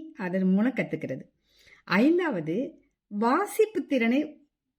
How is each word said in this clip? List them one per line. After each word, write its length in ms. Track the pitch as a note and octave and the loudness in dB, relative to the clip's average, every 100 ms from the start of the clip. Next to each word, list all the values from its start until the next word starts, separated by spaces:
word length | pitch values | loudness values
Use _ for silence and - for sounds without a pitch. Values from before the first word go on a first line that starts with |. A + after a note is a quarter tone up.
| - - | -4 -10
அதன் 300 | F#3 F#3+ F#3 | -4 0 2
மூலம் 280 | F#3+ A#3+ A#3+ | 2 2 -2
கத்துக்கிறது. 480 | E3 D3+ - C3+ - _ _ _ _ _ - | -4 -6 -6 -10 -12 _ _ _ _ _ -2
ஐந்தாவது, 680 | F3+ C#4 F4 E4 F#3+ D#3 F#3 F4 - _ _ - | 2 4 4 0 -2 -4 -4 -6 -10 _ _ -10
வாசிப்பு 680 | G#3 A#3 D4+ G4+ - G#4+ - - | -2 2 2 0 0 0 0 -2
திறனை 340 | C4+ A3+ C4 D4+ - _ _ _ | 0 2 2 0 -6 _ _ _